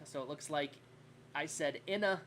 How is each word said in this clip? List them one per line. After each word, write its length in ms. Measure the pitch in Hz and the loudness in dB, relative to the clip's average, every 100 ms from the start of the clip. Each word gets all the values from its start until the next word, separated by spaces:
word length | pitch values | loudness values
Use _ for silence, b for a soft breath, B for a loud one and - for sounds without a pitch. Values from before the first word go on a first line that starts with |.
So 160 | 151 143 | -8 -8
it 80 | 131 | -6
looks 200 | 147 - | -8 0
like 220 | 151 143 - - - - - - | 0 0 -4 -20 -20 -20 -20 -6
I 100 | 143 | -4
said 340 | 156 - 151 131 - | -2 2 0 0 -2
Ina 340 | 196 202 185 | 2 4 2